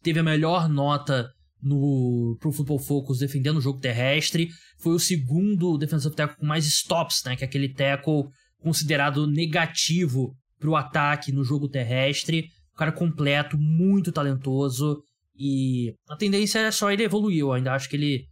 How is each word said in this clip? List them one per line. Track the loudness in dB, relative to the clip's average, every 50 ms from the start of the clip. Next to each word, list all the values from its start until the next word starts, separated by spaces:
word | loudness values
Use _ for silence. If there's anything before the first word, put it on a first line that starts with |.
| _
Teve | 0 2 2
a | 2
melhor | 4 2 2 2 2 2 2 2 2
nota | 2 2 2 2 0 0 0 0 0 0 0 -4 -10 _ _ _ _ _ -2
no | 0 0 2 2 2 2 2 2 2 2 0 0 -2 -2 -2
Pro | -2 -4 -2
Football | -2 -2 -2 -2 -2
Focus | 0 0 -2 -2 0 -2 -2 -2
defendendo | -2 -2 -2 0 0 0 0
o | 2
jogo | 0 -2 -2 -2
terrestre. | -4 -4 -2 0 2 2 2 2 0 0 0 0 -2 -2 -4 -16 -20 -20 _ _
Foi | 0 0 2
o | 2
segundo | 2 0 0 0 0 0 0 2 2 2 2 2 2 0 0 0
defensive | 0 -2 -2 -2 -2 -2 -2
tackle | -2 -2 -2 -2
com | _ -4
mais | -2 0 0 0
stops, | 0 0 0 0 0 0 0 0 0 -2 -4 -2
né, | -4 -6
que | -4 -6
é |
aquele | -4 -2 -2 -2 -2 -2
tackle | 0 0 0 0 0 0 0 0 0 0 -2 -8 _ _ _ _ _
considerado | -2 -2 -2 0 0 0 2 2 2 2 2 0 0
negativo | 0 0 0 0 0 2 0 0 0 0 -2 0 0 2 2 0 0 0 -2 -2 -4 -6 -14 _ _ _ _
pro | -2 0 0
ataque | 0 0 0 0 0 2 2 0 0 -2 -4
no | -2 -2 0
jogo | 0 -2 -2 -2 -2
terrestre. | -4 -4 -2 0 0 0 0 0 0 -2 -2 -2 -2 -2 -2 -4 _ _ _ _ _
Um |
cara | -4 -2 -2 0
completo, | 0 -2 -2 0 0 0 2 2 2 0 0 0 0
muito | 2 2 2 4 4 4 4 2 2 0
talentoso. | -2 -2 -2 0 -2 -2 -2 -2 0 0 0 0 0 0 -2 -2 -2 -4 -6 _ _ _ _ _ _
E | -6 -4 -2 -2 0 0 0 0 -2 -2 -4 -6 _ _ _
a | -8
tendência | -2 0 0 2 2 2 2 2 2
é | 0 0
só | 0 0 0 0
ele | 2 2 0
evoluir. | 0 0 0 0 2 2 2
Eu | 2 2 0
ainda | 0 0 0 -2
acho | -2 -4 -4
que | -4
ele | -2 0 0 -2 -2 -4 -10